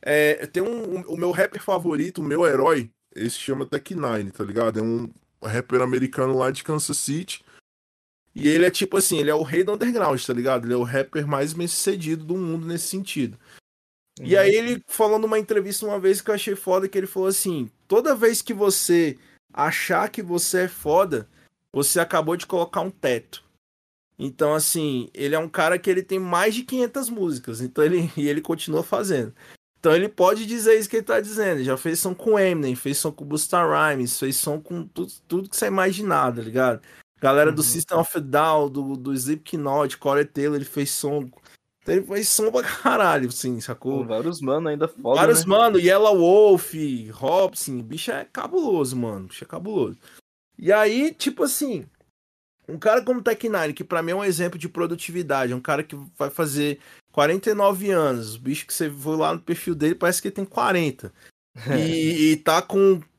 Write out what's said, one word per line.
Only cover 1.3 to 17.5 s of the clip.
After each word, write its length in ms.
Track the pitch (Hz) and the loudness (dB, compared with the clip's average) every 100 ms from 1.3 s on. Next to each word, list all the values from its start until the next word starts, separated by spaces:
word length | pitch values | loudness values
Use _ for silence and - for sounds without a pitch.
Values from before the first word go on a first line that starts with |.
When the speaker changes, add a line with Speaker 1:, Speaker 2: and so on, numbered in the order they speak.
Speaker 1:
rapper 300 | 180 196 202 | 0 -2 -2
favorito, 580 | - 185 175 151 165 185 | -4 -2 0 -2 -4 -4
o 20 | |
meu 220 | 151 151 175 | -4 2 2
herói, 440 | 135 139 156 117 _ _ - | 4 4 2 -2 _ _ -8
ele 140 | 110 | -6
se 80 | - | -6
chama 260 | - 135 139 | -6 -6 -4
Tech 280 | 143 - 180 | -8 -8 -6
Nine, 360 | 135 110 98 | -4 -4 -6
tá 120 | - | -8
ligado? 360 | 101 104 113 107 | -6 -2 0 0
É 40 | |
um 260 | 113 117 117 - _ _ | -2 -2 -6 -14 _ _
rapper 380 | 110 113 123 127 | -6 -6 0 2
americano 560 | 127 123 131 - 131 131 | 2 0 -2 -2 0 2
lá 120 | 131 | 0
de 120 | - | -2
Kansas 340 | - 156 - 151 | -4 -4 -4 -4
City. 460 | - 147 190 - _ _ _ _ _ _ _ _ _ | -4 -6 -6 -12 _ _ _ _ _ _ _ _ _
E 140 | - 147 | -2 2
ele 180 | 160 180 | 4 4
é 60 | |
tipo 260 | 175 190 190 | 2 -2 0
assim, 200 | 190 165 | 0 0
ele 100 | 143 | 2
é 60 | 151 | 0
o 60 | |
rei 200 | 151 170 | 0 0
do 100 | 190 | 0
underground, 500 | 208 240 240 175 135 | 0 -2 0 0 -2
tá 100 | - | -2
ligado? 320 | 123 127 127 117 | -2 0 0 0
Ele 80 | |
é 40 | 123 | -2
o 60 | |
rapper 440 | 120 135 135 156 147 | 0 -2 -2 -4 -4
mais 260 | 143 151 | -2 -2
bem-sucedido 720 | 160 175 - - 196 156 160 | -4 -6 -2 -2 -2 -4 -6
do 120 | 156 185 | -4 -6
mundo 300 | 180 165 160 | -4 -6 -6
nesse 200 | 170 - | -6 -6
sentido. 500 | 190 190 - 120 101 _ - _ _ _ _ _ - | -8 -8 -4 -6 -6 _ -20 _ _ _ _ _ -14
E 120 | 127 196 | 2 4
Speaker 2:
Uhum. 60 | |
Speaker 1:
aí 140 | 196 214 | 6 4
ele 280 | 233 247 - | 2 -4 -6
falou 320 | - 220 214 | 0 2 2
numa 200 | 220 220 | 2 0
entrevista 460 | 214 208 196 202 214 | 0 -2 -2 -6 -4
uma 140 | 202 | -2
vez 220 | 190 196 | 0 0
que 80 | - | -2
eu 60 | 208 | -4
achei 200 | - 196 | -4 -6
foda, 320 | - 185 190 | 0 0 0
que 100 | 196 | -4
ele 100 | 190 | -4
falou 200 | 196 185 | -4 -2
assim, 420 | 190 190 | -2 -2